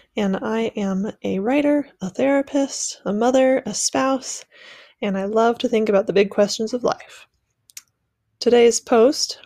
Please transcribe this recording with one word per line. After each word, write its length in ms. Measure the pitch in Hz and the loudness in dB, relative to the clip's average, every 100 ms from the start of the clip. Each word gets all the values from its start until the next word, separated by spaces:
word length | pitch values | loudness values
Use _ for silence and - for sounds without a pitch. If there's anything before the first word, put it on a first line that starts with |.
| _ - | _ -4
and 220 | 202 190 | -2 -2
I 340 | 220 220 226 - | -4 -4 -4 -4
am 360 | 196 190 208 - | -4 -4 -6 -8
a 160 | 202 190 | -6 -4
writer, 500 | 208 285 294 294 285 - | -2 0 2 0 -2 -10
a 120 | 190 | -10
therapist, 920 | - 269 277 277 285 277 - - - - | -2 0 0 0 -2 -2 -4 -10 -8 -6
a 60 | |
mother, 520 | 208 240 262 262 262 - | 0 2 4 4 2 -2
a 80 | |
spouse, 720 | 202 - 269 262 269 - - - _ - - - - | -6 -4 -2 0 -2 -6 -14 -16 _ -20 -20 -20 -8
and 160 | 202 190 | -4 -4
I 80 | 196 | -2
love 320 | 220 233 233 | 2 2 0
to 100 | 240 | -2
think 220 | 220 214 | 0 2
about 160 | 196 - | 2 2
the 80 | |
big 160 | 185 202 | 2 2
questions 460 | - 208 - 220 247 | 2 0 0 -6 -2
of 80 | |
life. 440 | 240 - - - - _ _ _ _ - _ _ _ _ _ - | -2 -4 -10 -20 -20 _ _ _ _ -20 _ _ _ _ _ -6
Today's 400 | 233 240 233 220 | 2 6 6 2
post, 600 | - 233 247 311 - - | 2 4 4 2 -6 -8